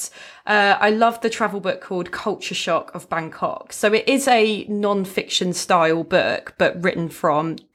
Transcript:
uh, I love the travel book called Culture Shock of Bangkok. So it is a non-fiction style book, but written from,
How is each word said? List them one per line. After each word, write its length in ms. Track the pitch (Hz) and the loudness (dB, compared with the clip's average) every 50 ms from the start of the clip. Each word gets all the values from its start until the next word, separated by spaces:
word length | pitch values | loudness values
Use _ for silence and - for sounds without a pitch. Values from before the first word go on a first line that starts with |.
| - - - - - - - - _ | -14 -14 -14 -18 -20 -20 -20 -12 _
uh, 320 | - 214 208 202 202 190 - | 0 2 2 4 4 4 4
I 120 | 208 208 | 4 4
love 280 | 220 220 233 233 233 233 | 4 4 2 2 2 0
the 80 | - 226 | -4 -4
travel 300 | 220 - 226 202 196 202 | -2 -2 -2 -2 -2 -4
book 220 | 180 185 - - | -4 -4 -4 -4
called 300 | - - 190 180 175 175 | -6 -6 -6 -6 -4 -6
Culture 420 | - - - 214 190 - - - 185 | -8 -6 -6 -6 -6 -6 -6 -8 -8
Shock 400 | - - 190 165 151 - - - | -6 -2 -2 -2 -2 -2 -6 -10
of 160 | 170 - - | -14 -10 -6
Bangkok. 640 | 160 165 160 160 - - 190 160 - - - - - | -6 -6 -6 -6 -6 -6 -4 -4 -4 -6 -10 -14 -6
So 180 | - - 208 208 | -2 2 2 2
it 140 | 214 - - | 2 2 2
is 200 | 269 269 277 269 | 2 2 4 4
a 360 | 247 226 214 220 214 190 - - | 4 6 4 4 2 -2 -4 -4
non-fiction 840 | 208 208 208 202 202 196 190 190 - 196 - - - - 185 180 170 | -4 -2 0 0 0 0 -2 -2 -4 -4 -4 -2 -2 -2 -2 -2 -2
style 500 | - - - 190 175 160 160 160 165 160 | -4 0 2 4 4 4 4 2 0 0
book, 500 | 165 190 170 101 101 - - - - - - | 0 2 2 2 2 0 -4 -6 -10 -2 0
but 220 | 185 - - 180 170 | 0 0 2 0 -2
written 260 | 185 - - 165 160 | -2 -2 -2 -4 -6
from, 460 | - - - 165 147 151 160 165 160 - - _ _ | -6 -2 0 0 2 0 0 -2 -4 -8 -12 _ _